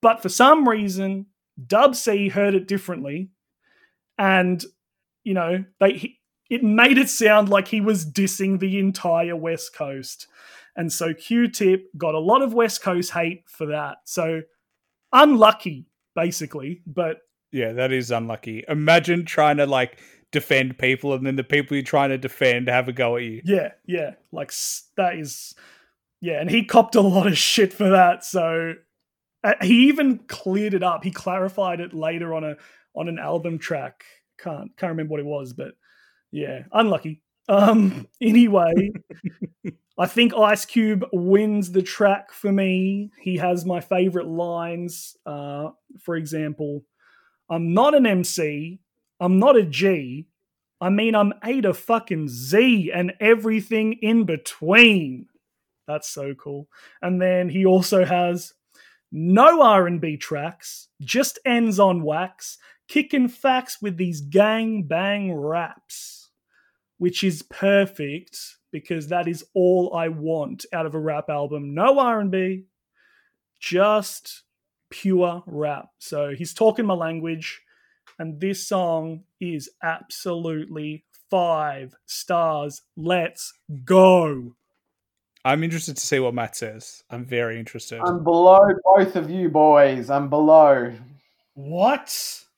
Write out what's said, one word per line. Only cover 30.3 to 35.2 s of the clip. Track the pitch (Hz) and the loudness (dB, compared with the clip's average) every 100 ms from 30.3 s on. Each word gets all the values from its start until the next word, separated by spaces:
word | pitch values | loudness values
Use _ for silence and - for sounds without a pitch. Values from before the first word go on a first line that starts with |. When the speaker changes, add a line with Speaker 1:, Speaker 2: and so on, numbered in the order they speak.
| - - 196 214 | -10 -4 -2 -2
Speaker 1:
it | 196 | -2
up. | 180 165 | -2 -4
He | 190 | -6
clarified | - - 185 190 190 190 170 | -8 -6 -4 -4 -4 -4 -4
it | 175 | -8
later | 165 160 170 170 | -6 -6 -6 -6
on | 160 | -6
a, | 156 147 _ _ _ | -8 -12 _ _ _
on | - 165 | -10 -10
an | 165 | -8
album | 147 165 170 165 | -6 -6 -6 -8
track. | - 151 135 _ - _ _ _ | -6 -8 -8 _ -20 _ _ _
Can't, | - 147 - _ | -12 -12 -14 _
can't | 185 | -8
remember | 165 156 | -6 -6
what | 151 | -6